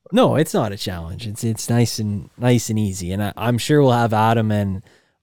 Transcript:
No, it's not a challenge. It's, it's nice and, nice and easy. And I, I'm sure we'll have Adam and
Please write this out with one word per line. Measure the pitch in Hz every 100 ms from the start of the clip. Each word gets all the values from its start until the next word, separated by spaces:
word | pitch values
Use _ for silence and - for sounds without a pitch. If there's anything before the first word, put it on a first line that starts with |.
| -
No, | 190 208 120
it's | 160
not | - 113
a | 101
challenge. | - 87 82 95 110
It's, | 104
it's | 113 107 -
nice | 120 117 -
and, | 107 101 - -
nice | 123 123 -
and | 110
easy. | 107 92 90
And | 95
I, | 101 -
I'm | 113 120
sure | - 151
we'll | 135
have | 117 117
Adam | 107 110 117 110
and | 104 98 95 - _ _ _